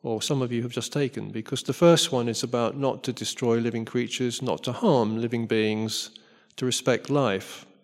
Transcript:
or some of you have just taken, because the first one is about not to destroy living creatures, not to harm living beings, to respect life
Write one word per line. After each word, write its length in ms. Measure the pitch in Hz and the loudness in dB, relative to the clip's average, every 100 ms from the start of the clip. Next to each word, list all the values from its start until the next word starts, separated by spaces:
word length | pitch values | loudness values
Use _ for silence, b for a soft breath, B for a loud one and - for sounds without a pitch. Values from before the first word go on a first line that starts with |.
or 180 | - 110 | -4 -4
some 200 | - 143 | -2 -2
of 100 | 123 | 0
you 100 | 120 | -2
have 100 | 120 | -4
just 200 | 120 117 | -6 -6
taken, 380 | 147 135 113 104 | -2 -2 -4 -8
because 320 | 110 110 131 | -8 -6 -6
the 100 | - | -4
first 400 | 135 170 165 - | 6 8 8 4
one 160 | 131 120 | 0 0
is 140 | 113 | -2
about 340 | 120 123 117 139 | -2 0 0 0
not 260 | 135 131 | -2 -2
to 80 | - | -6
destroy 460 | 120 107 - 120 117 | -6 -6 -2 0 2
living 260 | 117 117 | 0 -2
creatures, 580 | 110 123 117 - 123 117 | -2 -2 -2 -2 -2 -2
not 200 | 127 78 | -2 -2
to 80 | - | -4
harm 480 | 123 226 139 110 110 | 0 4 4 4 0
living 260 | 117 117 113 | -2 -2 0
beings, 640 | 113 107 107 110 - - B B B B - | 2 2 0 -2 -4 -8 B B B B -6
to 100 | 127 | -2
respect 440 | 117 - 117 - | 0 2 0 2
life 560 | 143 127 95 - - - _ | 2 2 0 -4 -16 -20 _